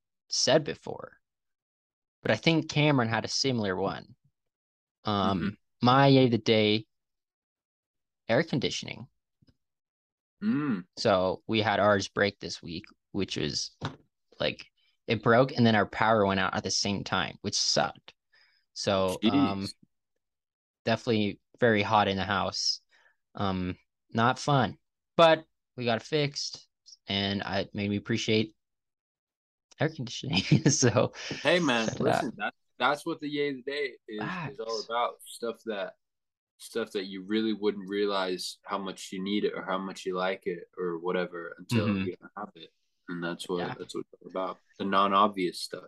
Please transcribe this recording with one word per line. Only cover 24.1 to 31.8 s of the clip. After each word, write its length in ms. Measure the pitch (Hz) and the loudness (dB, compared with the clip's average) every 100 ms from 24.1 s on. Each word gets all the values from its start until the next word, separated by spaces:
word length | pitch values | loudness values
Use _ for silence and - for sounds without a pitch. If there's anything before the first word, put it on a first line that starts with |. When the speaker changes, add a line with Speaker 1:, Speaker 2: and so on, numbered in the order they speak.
Speaker 1:
not 280 | 113 117 123 | 2 2 2
fun, 360 | - 143 104 - _ _ _ - | 2 2 2 -2 _ _ _ 6
but 280 | 165 160 - _ _ - | 8 6 0 _ _ -6
we 80 | 120 | -2
got 120 | 113 | -2
it 60 | |
fixed, 600 | - 151 143 143 - - - _ _ - - | 0 -2 0 -4 -10 -12 -20 _ _ -16 -6
and 360 | 98 98 101 | -2 0 -2
I, 160 | - 95 | -2 -4
it 100 | 98 107 | -4 -4
made 140 | 101 | -2
me 60 | 101 | -2
appreciate 560 | - 113 - 110 110 _ _ _ _ _ _ _ _ _ _ _ _ - | -2 -2 2 2 0 _ _ _ _ _ _ _ _ _ _ _ _ -4
air 100 | 147 | -4
conditioning. 520 | 156 117 - - 160 - - | -4 -10 -8 -4 -2 4 4
<laughs> 160 | - | 4
So 400 | - 123 110 - - - - | 4 4 4 2 -2 -10 -4
Speaker 2:
Hey, 160 | 139 175 | 0 2
man, 260 | 160 120 | 2 0